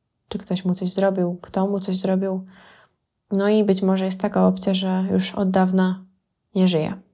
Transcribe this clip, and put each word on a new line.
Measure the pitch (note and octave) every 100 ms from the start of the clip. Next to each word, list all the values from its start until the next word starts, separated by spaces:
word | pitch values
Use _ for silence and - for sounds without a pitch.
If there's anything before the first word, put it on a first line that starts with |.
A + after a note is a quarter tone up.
| _ _ _
czy | F#3+
ktoś | - F3+
mu | F#3
coś | F3+ F3+
zrobił, | G3 G3 F#3+ F3 F3+
kto | - F#3+ F#3+
mu | G3+
coś | F#3+ F#3
zrobił. | F#3+ F#3+ F#3+ F#3+ F#3+ - - - _ _ _ _ _
No | G3 G3+
i | G#3+
być | G3 F#3+
może | F#3+ F#3+
jest | F#3+ F#3+
taka | G#3 F#3+ F#3
opcja, | F#3+ -
że | F#3+ F#3+ F#3 F#3+
już | F#3+ F#3
od | - F#3+
dawna | F#3+ F#3 F#3 F#3 F#3 - _ _ _ _
nie | G3 F#3
żyje. | E3+ D#3 - -